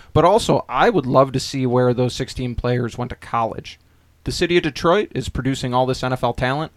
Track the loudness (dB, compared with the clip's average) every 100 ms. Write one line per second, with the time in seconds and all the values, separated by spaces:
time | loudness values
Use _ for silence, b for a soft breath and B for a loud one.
0 | b 4 6 4 4 0 0 2 4 2
1 | 2 4 4 0 -4 -2 0 2 2 2
2 | -2 -4 -8 -6 -6 -4 -2 -2 -4 -6
3 | -10 -10 -6 -4 -2 -6 -14 -18 _ _
4 | _ _ -8 -2 0 2 0 0 2 2
5 | 0 -6 -6 -4 -4 -4 -2 0 0 -2
6 | -4 -2 -2 -2 -2 -2 -6